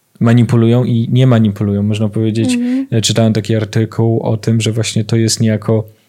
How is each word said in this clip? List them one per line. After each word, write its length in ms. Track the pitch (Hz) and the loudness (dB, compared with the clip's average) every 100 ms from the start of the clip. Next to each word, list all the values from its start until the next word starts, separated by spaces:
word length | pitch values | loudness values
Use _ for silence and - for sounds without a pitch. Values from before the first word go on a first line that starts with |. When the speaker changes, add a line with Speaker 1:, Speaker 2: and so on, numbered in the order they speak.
| _ - | _ -2
Speaker 1:
manipulują 640 | 117 120 110 120 113 120 | 2 4 4 2 4 2
i 260 | 127 117 113 | 0 -2 0
nie 160 | 127 131 | 2 4
manipulują. 560 | 113 110 101 104 101 | 4 2 0 -2 0
Można 260 | 104 104 110 | -2 -2 -2
powiedzieć, 440 | 110 110 110 254 | -2 -2 0 0
Speaker 2:
Mhm. 340 | 240 247 262 269 | -2 -2 -4 -2
Speaker 1:
e, 100 | 117 | -2
czytałem 320 | - - 113 | 0 0 0
taki 220 | 110 104 | 0 -2
artykuł 640 | 110 107 113 110 - 113 113 | -2 -2 -2 -2 -2 0 0
o 140 | 117 110 | -2 -2
tym, 240 | - 113 | -2 0
że 100 | 110 | 0
właśnie 320 | 110 107 - | -2 -4 -4
to 120 | 104 | -2
jest 240 | 117 113 - | 0 0 0
niejako 480 | 113 107 110 110 107 _ | 0 0 0 -2 -4 _